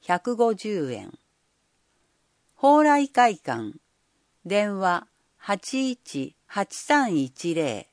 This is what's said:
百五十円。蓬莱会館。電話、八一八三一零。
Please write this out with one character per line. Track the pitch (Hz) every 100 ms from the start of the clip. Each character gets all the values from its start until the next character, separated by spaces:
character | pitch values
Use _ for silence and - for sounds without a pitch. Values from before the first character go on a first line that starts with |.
百 | - 180 240 233
五 | 233
十 | 214 214 202 143
円。 | 117 98 - _ _ _ _ _ _ _ _ _ _ _ _ _
蓬 | _ 277 294
莱 | 302 294 277
会 | - 240 185
館。 | - 120 107 - _ _ _ _ _ _ 170
電 | 202 208 196
話、 | 190 175 - _ _ _
八 | - 202 - 262 262
一 | 247 - 147 135 _ _
八 | - 196 -
三 | - 294 262 165
一 | 135 _ 175
零。 | 165 151 107 -